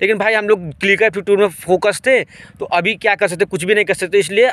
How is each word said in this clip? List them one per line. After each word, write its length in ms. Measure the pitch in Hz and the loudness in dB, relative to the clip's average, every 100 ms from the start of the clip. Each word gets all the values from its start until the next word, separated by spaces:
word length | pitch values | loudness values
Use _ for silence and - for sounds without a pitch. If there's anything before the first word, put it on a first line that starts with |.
लेकिन 160 | 196 214 | -2 0
भाई 160 | 208 | 0
हम 140 | 220 208 | 0 0
लोग 320 | 208 170 - | -2 -2 -6
क्लियर 180 | 196 196 | -2 2
का 80 | 214 | 0
एप्टीट्यूड 340 | 202 190 196 | 0 0 2
में 80 | 202 | 2
फोकस 540 | 156 - 180 208 175 254 | -2 -2 0 0 -2 0
थे, 160 | 254 | 0
तो 420 | 156 - - - - | 0 -10 -20 -14 -4
अभी 300 | 175 175 202 | -2 -2 -2
क्या 200 | 214 196 | -2 0
कर 120 | 202 | 0
सकते, 180 | 170 196 | 0 -4
कुछ 180 | 185 | -2
भी 120 | 180 214 | 0 0
नहीं 100 | 196 | 0
कर 80 | |
सकते। 260 | 190 185 202 | -2 0 0
इसलिए 320 | 165 202 247 | 0 2 0